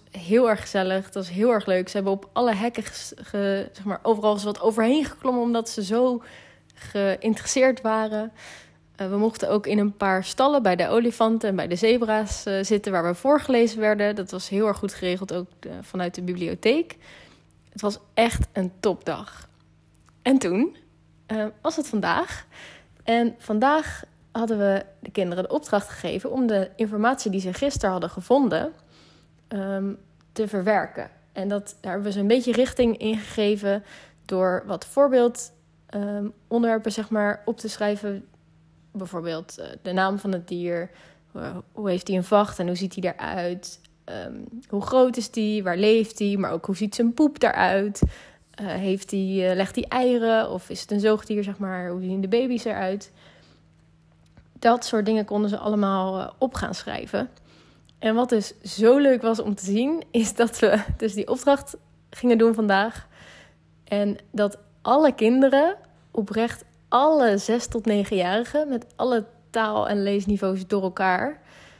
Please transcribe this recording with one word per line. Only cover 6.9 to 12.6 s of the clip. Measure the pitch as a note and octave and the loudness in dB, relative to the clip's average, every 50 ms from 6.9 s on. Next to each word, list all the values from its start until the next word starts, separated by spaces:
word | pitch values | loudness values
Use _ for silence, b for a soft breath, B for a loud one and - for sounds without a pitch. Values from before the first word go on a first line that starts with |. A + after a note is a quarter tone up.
| - G3+ G3 G3 F#3 - - A3+ A3 - - - - C4 B3+ C4 B3 A#3+ | -4 -2 0 0 0 0 0 -2 -2 -2 -2 -2 2 4 4 4 4 2
waren. | - A3 A3 A3 A3 A3 G#3+ G#3+ G#3+ A3+ B B B B B B B B B B _ _ _ | -2 -2 0 0 -2 -2 -4 -6 -6 -8 B B B B B B B B B B _ _ _
Eh, | - G3 F#3+ | -10 -6 -4
we | G3 | 0
mochten | G3+ G#3+ A3 A3 - - - | 0 0 0 0 -2 -2 0
ook | G#3 G#3+ G#3 | 0 0 0
in | - G#3 G#3+ | 0 0 2
een | G3+ G#3 G3+ | 2 0 0
paar | - G3+ G3 F#3+ F#3+ F#3+ | 0 0 0 2 0 -2
stallen | - - - C4 C#4+ D4 C#4 A3+ | -2 0 2 4 4 4 4 4
bij | F#3+ F3+ | 2 2
de | F3 E3+ | 2 2
olifanten | - G3+ A#3 A#3+ A#3+ A3+ - A3+ A3 A3+ A3 A3+ G#3 | 2 2 2 2 2 2 2 2 2 2 2 0 -2
en | G3 | -2
bij | F3 - | -2 -2
de | E3+ F3 | -2 -2
zebra's, | F3 G#3+ A3 A#3+ B3 A#3 A3 G#3+ G#3+ G#3+ G3+ - - - | 2 2 4 4 4 2 2 0 0 0 -2 -6 -6 -4
eh, | G#3+ G3 G3 | -4 -2 -2